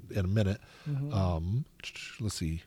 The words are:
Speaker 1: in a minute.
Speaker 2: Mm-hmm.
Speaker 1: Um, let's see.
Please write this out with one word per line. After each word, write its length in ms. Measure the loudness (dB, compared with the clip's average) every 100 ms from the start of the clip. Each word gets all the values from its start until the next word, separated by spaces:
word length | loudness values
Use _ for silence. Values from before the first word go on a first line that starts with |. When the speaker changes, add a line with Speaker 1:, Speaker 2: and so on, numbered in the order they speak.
| -2
Speaker 1:
in 160 | 0 2
a 20 |
minute. 320 | 4 4 2 -6 -14 -4
Speaker 2:
Mm-hmm. 240 | -4 0
Speaker 1:
Um, 500 | 2 2 2 2 0 -2 -10 -14 -12 -14 -6
let's 160 | -4 -2
see. 280 | -2 -2